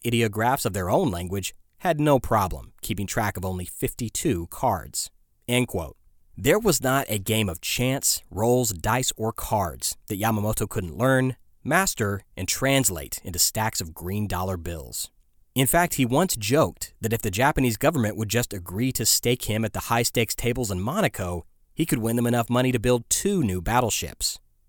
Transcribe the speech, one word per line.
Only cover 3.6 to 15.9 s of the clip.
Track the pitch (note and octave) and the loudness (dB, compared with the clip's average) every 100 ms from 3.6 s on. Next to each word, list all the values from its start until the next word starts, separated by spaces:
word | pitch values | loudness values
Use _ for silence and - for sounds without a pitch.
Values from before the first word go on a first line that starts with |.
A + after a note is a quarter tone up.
| F2+ | -6
fifty-two | - C3 - A2 - E3 F#2 E2+ | -6 -6 -4 -6 -2 0 0 -2
cards," | - B2+ F#2 - - - _ _ _ - | -4 -2 -2 -4 -8 -8 _ _ _ -2
end | B2 B2 | 0 0
quote. | F#2 D2+ - _ _ _ | -2 -8 -12 _ _ _
There | - G#2+ G3+ | -2 2 4
was | A3+ D#3 | 4 2
not | C3 C3+ - | 2 0 0
a | G#2 | -4
game | F#2+ A2 G#2 | -2 0 0
of | D#2+ | -4
chance, | - - B2 C3+ - - - | -4 -2 0 0 0 -2 -4
rolls, | - A2+ B2 A#2+ | -2 2 4 2
dice, | - A2 A#2+ B2+ - | -2 0 0 0 -2
or | A2 | -4
cards | - - G#2+ F2+ C2+ - - - | -4 -2 0 0 -4 -8 -8 -6
that | G2 | -2
Yamamoto | A2 A2 G#2 G#2+ G#2 | 0 2 0 -2 -2
couldn't | A#2 F2+ D2+ | -4 -6 0
learn, | B2+ C3 C3 A#2+ _ _ | 2 4 2 -2 _ _
master, | B2 E3 F#3+ - G#2 G2+ - | -2 0 0 0 -2 -4 -8
and | - F2+ | -8 -4
translate | - C3+ C#3 B2+ E2+ C#2 - | 0 2 4 2 0 -8 -10
into | - F2 | -6 -2
stacks | - A#2 A2 - | 0 0 -2 -2
of | E2+ | -8
green | D#2+ F2 G2+ G2+ | -8 -6 -2 -2
dollar | F2+ F#2+ F#2 | -2 -2 -4
bills. | E2 E2 B1 - - _ _ _ _ | -6 -8 -8 -10 -10 _ _ _ _
In | - C3+ | 0 2
fact, | E3 F3 | 4 2